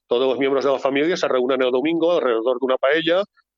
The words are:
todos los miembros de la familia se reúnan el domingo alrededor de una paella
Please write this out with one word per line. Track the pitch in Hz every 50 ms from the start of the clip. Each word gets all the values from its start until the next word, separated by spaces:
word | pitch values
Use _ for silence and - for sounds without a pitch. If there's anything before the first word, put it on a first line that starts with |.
| _
todos | - 120 120 135 131
los | 123 113
miembros | 139 135 139 135 123
de | 143 135
la | 120
familia | - 139 135 139 147 165 185
se | 180 160 143
reúnan | 131 127 123 127 139 131 131
el | 127
domingo | 123 127 135 160 170 165 160 170 175
alrededor | 160 127 127 117 113 113 123 127 123
de | 131
una | 127 127 -
paella | - 135 151 160 165 160 170 185 202 - _ _ _ _ _